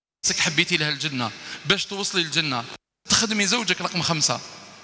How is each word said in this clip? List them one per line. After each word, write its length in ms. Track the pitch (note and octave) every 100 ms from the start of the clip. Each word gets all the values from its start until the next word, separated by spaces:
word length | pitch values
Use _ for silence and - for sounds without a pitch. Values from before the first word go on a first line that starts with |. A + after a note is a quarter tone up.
| _ _
نفسك 160 | - -
حبيتي 360 | F3 D3+ F3 E3+
لها 120 | D3+
الجنة، 420 | C#3+ D3+ C3 A#2 - - - D3
باش 200 | F#3+ -
توصلي 360 | G3 G3 F#3+
للجنة 420 | E3 C#3+ D#3 B2+ A#2 - _ _ -
تخدمي 360 | - A3 G#3+ G3
زوجك 340 | B3 F3 F3+
رقم 220 | F3+ F3
خمسة. 380 | D3 D#3 C#3 A#2+ - - - -